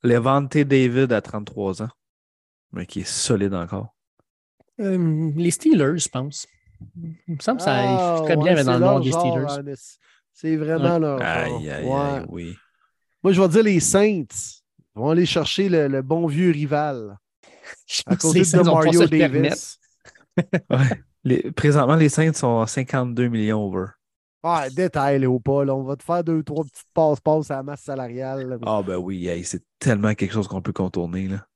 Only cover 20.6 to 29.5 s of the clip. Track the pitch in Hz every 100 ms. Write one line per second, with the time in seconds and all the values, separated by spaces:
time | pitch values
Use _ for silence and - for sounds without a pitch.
20.6 | _ 123 131 - - _ 131 127 - -
21.6 | 147 147 131 160 151 - 160 156 127 113
22.6 | 113 - 127 135 123 117 123 113 107 107
23.6 | 101 92 95 _ _ _ _ _ 165 170
24.6 | 135 131 185 151 139 139 131 127 123 139
25.6 | 139 135 131 139 - 175 165 160 147 151
26.6 | 147 - - - 156 143 - 156 147 135
27.6 | 135 143 - 135 123 120 131 135 127 123
28.6 | 113 107 95 92 90 95 87 87 90